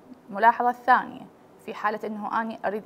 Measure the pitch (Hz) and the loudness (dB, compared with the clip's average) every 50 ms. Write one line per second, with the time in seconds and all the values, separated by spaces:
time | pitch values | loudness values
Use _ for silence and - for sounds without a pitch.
0 | - - - - - - 202 196 220 233 233 - 240 247 240 240 - 262 247 214 | -20 -20 -20 -20 -16 -12 -2 4 6 6 6 4 2 -2 -2 0 2 2 4 4
1 | - - - - - - - - - - - - - - 196 - - 214 214 214 | 2 -2 -10 -16 -18 -20 -20 -20 -20 -20 -20 -18 -16 -14 -8 -4 -4 -4 -4 -4
2 | 214 214 220 208 208 - - 220 226 226 220 - - 190 202 214 - | -6 -8 -8 -8 -6 -4 -4 -4 -4 -4 -6 -6 -6 -6 -6 -6 -6